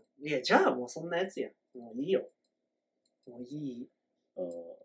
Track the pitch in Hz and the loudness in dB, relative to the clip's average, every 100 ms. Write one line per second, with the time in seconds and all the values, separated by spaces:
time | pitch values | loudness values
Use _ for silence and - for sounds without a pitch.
0 | - _ 147 139 123 262 381 123 123 165 | -20 _ -4 -2 6 8 8 4 -4 -6
1 | 165 170 196 - 127 - _ 123 120 117 | -4 0 -2 -2 -6 -8 _ -16 -10 -6
2 | 156 196 - - _ _ _ _ _ _ | 2 2 2 -10 _ _ _ _ _ _
3 | _ _ - 120 123 147 143 120 - _ | _ _ -20 -14 -12 -8 -8 -8 -12 _
4 | _ _ _ - 87 85 85 - | _ _ _ -8 -8 -8 -12 -18